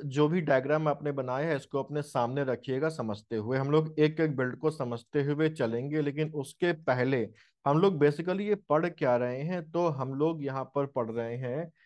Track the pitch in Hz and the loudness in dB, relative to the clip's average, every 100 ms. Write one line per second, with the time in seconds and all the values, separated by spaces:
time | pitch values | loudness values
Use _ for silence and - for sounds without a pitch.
0 | 143 135 151 180 156 135 135 156 156 147 | -2 2 4 4 2 2 4 2 2 -2
1 | 147 139 127 127 160 143 - 143 135 147 | -2 -4 -2 -2 -2 -2 -2 -4 -4 -6
2 | 147 - 139 135 135 120 - 131 156 160 | -4 -2 0 0 -2 -2 -2 -2 -2 -2
3 | 113 107 - 113 107 131 135 151 156 156 | -4 -6 -6 -4 -2 -2 2 2 2 2
4 | 151 156 160 131 127 123 151 156 123 117 | 2 2 0 0 -2 -2 -4 -2 -4 -6
5 | - 147 143 147 156 156 117 117 139 151 | -4 -2 0 0 0 0 -2 -2 -2 -2
6 | 143 143 156 151 131 - 175 165 160 127 | -2 -2 -4 -4 -8 -2 -2 0 0 2
7 | 127 135 104 - _ _ - 147 196 165 | 2 2 0 -6 _ _ 2 4 4 6
8 | 147 147 170 185 208 202 - 151 180 - | 4 4 -2 -2 -2 -2 2 2 2 0
9 | 139 123 123 127 151 180 160 165 170 135 | 2 2 2 -2 -4 -6 -4 -2 0 0
10 | 131 135 156 160 139 135 127 143 139 131 | -4 -2 -2 -2 -6 -6 -4 -4 -2 -2
11 | 113 113 117 120 127 131 165 - | -4 -4 -4 -6 -6 -6 -8 -12